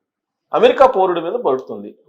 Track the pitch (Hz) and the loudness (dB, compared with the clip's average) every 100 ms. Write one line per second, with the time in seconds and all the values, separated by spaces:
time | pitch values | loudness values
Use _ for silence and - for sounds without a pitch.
0 | _ _ _ _ _ 151 233 - 262 196 | _ _ _ _ _ 0 2 4 2 4
1 | 185 170 165 233 180 131 - 107 101 - | 0 -2 -4 -4 -2 -2 -6 -14 -16 -20